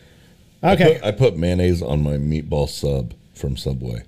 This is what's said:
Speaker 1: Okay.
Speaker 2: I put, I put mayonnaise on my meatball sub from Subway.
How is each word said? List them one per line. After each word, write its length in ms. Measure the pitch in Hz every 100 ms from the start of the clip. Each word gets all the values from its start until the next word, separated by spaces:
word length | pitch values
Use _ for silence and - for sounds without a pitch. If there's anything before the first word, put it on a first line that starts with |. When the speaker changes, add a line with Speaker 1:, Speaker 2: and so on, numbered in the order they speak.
| - _ - _ _ _
Speaker 1:
Okay. 340 | 160 185 170 -
Speaker 2:
I 20 |
put, 40 | 101
I 60 |
put 260 | 107 127 85
mayonnaise 440 | 87 90 90 87
on 220 | 64 76
my 140 | 73 71
meatball 500 | 73 78 76 73 69
sub 440 | - 71 69 58 - _
from 240 | - 71 64
Subway. 460 | 73 65 62 58